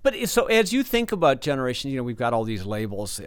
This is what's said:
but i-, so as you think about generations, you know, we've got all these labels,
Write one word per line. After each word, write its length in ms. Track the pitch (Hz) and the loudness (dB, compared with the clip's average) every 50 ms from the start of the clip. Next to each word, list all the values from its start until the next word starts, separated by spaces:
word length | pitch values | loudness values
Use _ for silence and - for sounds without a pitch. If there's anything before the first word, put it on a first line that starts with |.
but 120 | - 269 220 | 0 0 0
i-, 100 | - 240 | 0 -4
so 220 | - - 240 - | 0 0 0 2
as 260 | - 226 220 220 175 | 4 4 4 4 4
you 100 | 233 269 | 0 -2
think 300 | 262 - 240 233 233 - | 0 2 0 0 0 0
about 300 | 220 175 165 143 135 120 | 0 4 4 4 4 4
generations, 500 | - 151 139 135 127 127 120 - - 139 | 0 -2 -2 0 0 -2 -2 -4 -4 -4
you 60 | 135 | -4
know, 60 | 127 120 | -4 -4
we've 120 | 123 113 | -4 -4
got 160 | - 120 120 | -2 0 0
all 140 | 117 113 110 | 2 0 0
these 200 | 113 110 92 95 | -2 -4 -4 -4
labels, 540 | 101 107 107 110 101 101 98 104 98 - 104 - | -4 -4 -4 -4 -4 -4 -6 -6 -6 -8 -10 -10